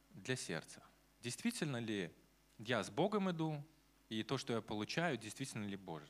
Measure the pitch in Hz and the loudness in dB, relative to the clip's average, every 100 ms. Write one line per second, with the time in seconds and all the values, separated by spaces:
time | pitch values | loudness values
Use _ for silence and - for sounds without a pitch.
0 | - - 98 131 - 82 - - - - | -18 -10 -2 -2 0 -4 -4 -14 -18 -20
1 | - _ 120 - 233 - 160 120 113 104 | -20 _ -6 -2 -2 0 0 0 0 0
2 | 85 - - - - - 104 120 92 104 | 0 -4 -20 -20 -20 -12 2 2 4 4
3 | 185 208 190 165 160 151 143 - - - | 4 4 2 2 0 -2 -6 -16 -20 -20
4 | - 110 107 135 - 117 - 107 107 - | -4 -2 2 0 2 0 0 0 0 2
5 | 170 123 107 - 135 117 104 98 92 80 | 2 2 -2 -6 -6 -4 -4 -4 -6 -8
6 | 73 | -8